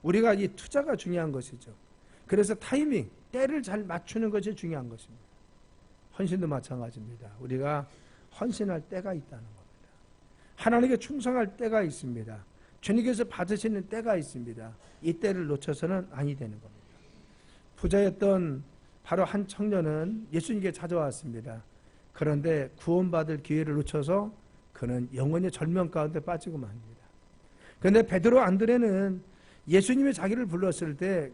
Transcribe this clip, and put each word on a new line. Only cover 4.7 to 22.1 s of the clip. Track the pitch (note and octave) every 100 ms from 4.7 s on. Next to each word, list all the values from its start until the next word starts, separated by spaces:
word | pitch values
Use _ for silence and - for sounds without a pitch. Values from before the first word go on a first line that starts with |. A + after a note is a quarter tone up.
| D3+ B2
것입니다. | A2+ - - - - - - - - - - - -
헌신도 | G3 F#3 E3+
마찬가지입니다. | C#3 - B2+ A#2 A#2 A2 A#2 A2+ G#2
우리가 | B2 C3 C#3 D3 C3+ - - - - -
헌신할 | A#3+ G#3 G3+ E3
때가 | - F#3 G3
있다는 | E3+ - A#2+
겁니다. | A2 A2 - - - - - - - - - -
하나님께 | A#3 A#3+ B3+ B3
충성할 | - C#4+ A#3+ B3+ G3+ -
때가 | A#3 A3
있습니다. | F3 C3 C3 A#2 A2 G#2+ - - - -
주님께서 | - A3 A#3 A3 A#3+
받으시는 | - F3+ G#3 A3+ G3+ F#3+
때가 | A3 A3+ F#3+
있습니다. | C#3 B2+ A#2+ A2+ A2+ A2 - -
이 | D#3+
때를 | E3+ G#3 F#3 D3+
놓쳐서는 | C#3+ D3 C#3+ E3 F#3+ F3+
아니 | C3 C#3+ C#3
되는 | A2+
겁니다. | G#2+ G#2+ G#2 - - - - - - - - - -
부자였던 | F3+ G3 G3+ G3 G3 F#3+ E3+ C3+ C#3+ - - -
바로 | - F3 F3+
한 | G#3 G3
청년은 | - G#3+ F#3+ D#3 D3+ E3+ A3 A3
예수님께 | D#3+ D#3+ G#3+ F#3
찾아왔습니다. | - E3+ F3 C#3+ B2 C#3 A2+ A#2+ A2+ - - - - -